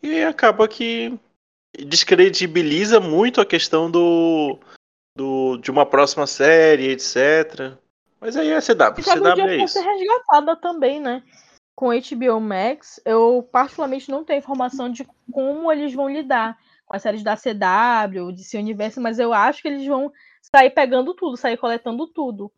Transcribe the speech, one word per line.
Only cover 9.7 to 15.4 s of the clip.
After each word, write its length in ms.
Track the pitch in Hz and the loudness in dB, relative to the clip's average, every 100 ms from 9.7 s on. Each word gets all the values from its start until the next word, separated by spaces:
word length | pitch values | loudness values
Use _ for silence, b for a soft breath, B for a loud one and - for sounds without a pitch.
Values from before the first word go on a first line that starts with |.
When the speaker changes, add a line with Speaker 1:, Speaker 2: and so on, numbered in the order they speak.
| 403 | -2
Speaker 1:
isso. 100 | 359 | -4
Speaker 2:
ser 60 | |
resgatada 600 | 403 381 494 - 294 294 320 | -4 0 -2 2 2 2 -4
também, 440 | 349 339 254 294 | -4 -2 -2 -2
né? 220 | 277 247 _ b b b _ | -6 -8 _ b b b _
Com 160 | - 254 | -6 -2
H 240 | 240 254 | -2 -4
B 160 | 247 254 | -4 -2
O 100 | 226 | 0
Max, 600 | 220 190 208 214 - - | -2 -4 -4 -6 -12 -12
eu 440 | - 220 233 247 247 | 0 2 4 2 0
particularmente 600 | 247 269 - 294 269 262 | -2 -2 -4 -6 -6 -6
não 140 | 277 | -10
tenho 140 | 320 285 | -4 -4
informação 520 | 277 269 254 269 247 | -4 -6 -6 -6 -10
de 160 | 240 262 _ - | -10 -14 _ -12
como 420 | 262 | -6